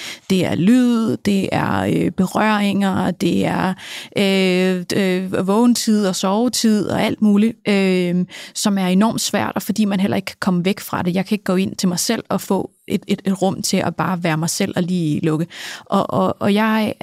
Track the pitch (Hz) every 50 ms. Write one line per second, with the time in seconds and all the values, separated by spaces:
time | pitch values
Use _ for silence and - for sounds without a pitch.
0 | - - - - - _ 190 185 165 76 - - 170 196 240 254 247 247 240 226
1 | 226 220 - - - 202 202 190 185 - - - - - - 98 92 101 - -
2 | - - 180 - 190 180 - - 208 214 214 208 208 202 196 196 202 196 185 196
3 | 185 180 175 - - 170 180 190 190 165 170 - 170 185 190 - - - - -
4 | - - - - 208 196 196 190 190 185 180 180 185 185 185 180 175 - - -
5 | 196 185 185 180 190 185 190 - 190 185 196 220 240 247 240 - - - 214 208
6 | 208 185 180 - - 190 196 214 240 254 - - - 226 214 208 190 - - -
7 | - 220 - - 214 208 202 202 214 226 233 - _ - 202 196 196 190 185 180
8 | 180 180 175 180 180 175 - - - - - - - 214 202 196 185 180 185 190
9 | 214 226 - - - - - 202 214 - - - - - 202 214 214 202 196 190
10 | 190 202 233 202 190 - - - - 196 185 175 170 190 208 - - - - 190
11 | 185 180 175 190 190 - 220 202 - - 185 185 190 - - - - 185 175 175
12 | - - 233 - - - - 190 - - 202 185 - - - _ _ - - 196
13 | - - 202 - - 190 196 185 269 285 - - 214 - - 190 - - 170 -
14 | 160 175 185 175 170 175 156 156 160 170 - - 196 - - - 180 170 185 180
15 | 165 156 147 - - 160 156 151 170 170 - - - - - - - - - 196
16 | - - - - 190 180 - - - 208 202 208 220 220 220 220 214 208 - -